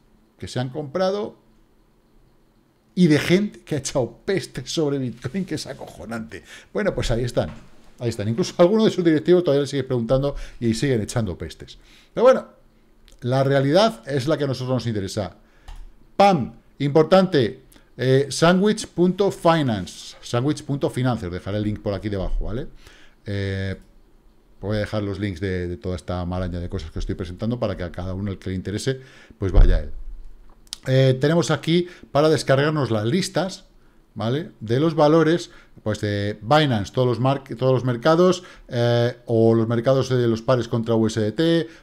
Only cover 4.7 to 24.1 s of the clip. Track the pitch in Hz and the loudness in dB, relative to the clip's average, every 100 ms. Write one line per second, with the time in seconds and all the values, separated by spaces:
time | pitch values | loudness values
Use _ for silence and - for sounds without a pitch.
4.7 | 170 147 139 127 - - 196 180 147 - | -4 -2 -2 -6 -8 -8 -8 -6 -8 -10
5.7 | 127 - - - 113 110 87 - - - | -14 -16 -16 -12 -10 -10 -16 -18 -20 -10
6.7 | 196 190 - - 117 120 131 92 - - | -4 -2 -2 -2 -2 -2 -2 -4 -8 -20
7.7 | - - - 123 107 104 117 175 - 175 | -20 -20 -8 -6 -4 -4 -2 -4 2 4
8.7 | 220 220 196 165 151 170 180 175 139 139 | 4 2 2 0 2 4 2 4 0 0
9.7 | 139 131 127 113 135 143 - - - 117 | -4 -4 -4 0 0 0 -6 -12 -4 -2
10.7 | 110 143 120 98 120 104 82 80 - - | 0 0 0 -2 -4 -4 -6 -10 -12 -20
11.7 | - - - _ - 247 233 - _ _ | -20 -20 -20 _ 2 4 4 -2 _ _
12.7 | _ _ _ - - 123 131 135 139 135 | _ _ _ -20 -8 -2 0 2 2 4
13.7 | 175 220 220 - 139 127 147 139 131 127 | 4 2 0 -6 -4 -2 -2 -2 -4 -4
14.7 | 127 120 104 95 110 90 - _ _ - | -4 -2 -4 -4 -6 -6 -10 _ _ -18
15.7 | - - - - - 202 170 107 - _ | -16 -18 -20 -10 4 4 4 -2 -10 _
16.7 | - 143 147 156 185 185 151 107 - - | -6 2 4 6 4 6 2 0 -4 -18
17.7 | - _ - 127 135 139 - 165 185 208 | -20 _ -4 2 2 2 2 4 4 2
18.7 | 214 - - 180 185 196 190 170 165 135 | 0 -6 0 2 2 -2 2 2 2 2
19.7 | 104 87 - - - - 117 135 147 - | -2 -6 -12 -20 -18 -4 -2 -2 -4 -6
20.7 | 139 156 127 127 113 90 90 98 104 104 | -4 -2 -2 -2 -2 -6 -8 -6 -4 -4
21.7 | 104 107 95 101 98 90 - 80 113 160 | -4 -4 -4 -4 -4 -2 -2 -2 -6 -10
22.7 | - - - - _ - 101 98 95 95 | -16 -20 -20 -20 _ -8 -6 -4 -4 -6
23.7 | 92 - _ _ | -8 -14 _ _